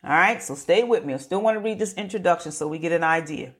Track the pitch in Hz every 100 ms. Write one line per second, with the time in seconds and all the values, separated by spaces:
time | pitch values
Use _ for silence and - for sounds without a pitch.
0 | - 151 190 202 - 135 - 180 240 226
1 | 143 135 - 190 220 214 214 214 202 190
2 | 202 208 180 170 156 151 151 156 165 170
3 | 165 165 156 143 127 -